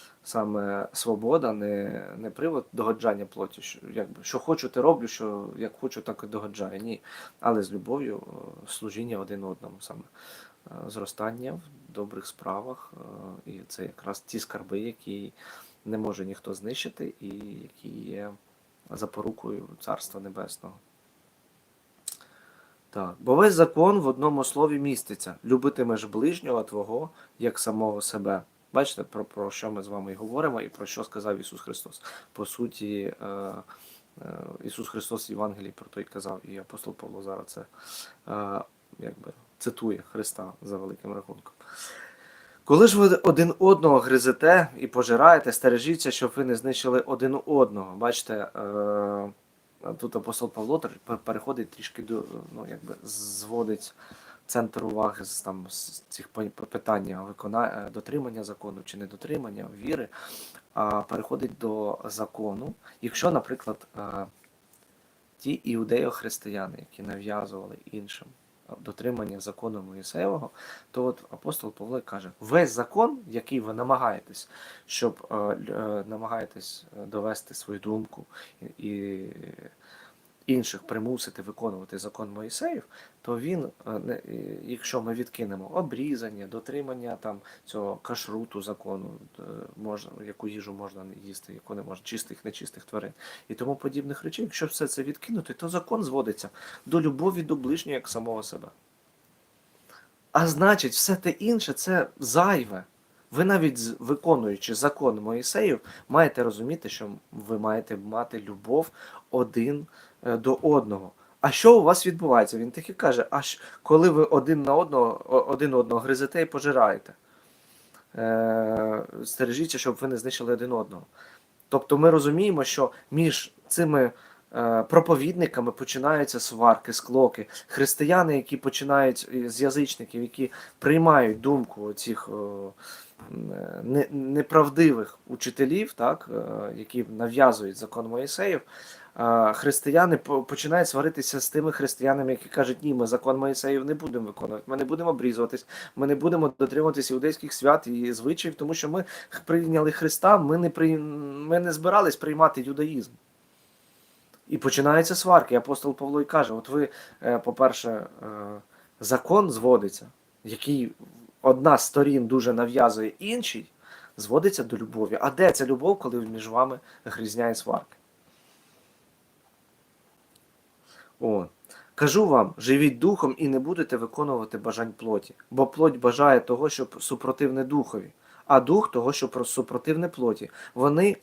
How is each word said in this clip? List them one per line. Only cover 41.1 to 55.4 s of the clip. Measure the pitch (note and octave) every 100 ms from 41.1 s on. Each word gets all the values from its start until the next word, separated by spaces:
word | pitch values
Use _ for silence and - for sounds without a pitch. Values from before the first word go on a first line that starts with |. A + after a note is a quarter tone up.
рахунком. | G2+ - G#2 - _ - - - - - - - - - _ -
«Коли | D3+ A3+
ж | G3+
ви | G3+ F3+
один | F3 D#3 E3+ -
одного | F#3+ F3+ D#3 C3+
гризете | B2 B2+ B2 B2 D#3 F3+ D#3 B2+
і | A#2+
пожираєте, | B2 A#2+ A#2 D#3+ D#3+ B2+
стережіться, | - C3 A#2+ C3+ E3 C3+
щоб | - B2 -
ви | C3
не | A#2
знищили | C3 B2+ C3 B2
один | - B2+ C3 C#3 -
одного». | C#3+ A#2 G#2 F#2+ F#2+
Бачите, | A#2 A#2 - G#2+ - -
е, | G#2 G#2 G#2 G#2 G2+ G2+ G2+ - _ _ _ _ - D#3+
тут | A#2+ A2+
апостол | A2+ A2+ A#2+
Павло | - G#2+ D#3+
тр-, | A#2+ - -
пер-, | A2+
переходить | - A2 - B2+ A2
трішки | - - -
до, | A2 A2 - - - A#2
ну, | A2
якби | G#2+ - -
зводить | - - G#2 G2+ G#2 A#2 A2 G#2 - _ - - - - -
центр | B2 A#2 - A2
уваги | G#2+ G#2+ - -
з, | -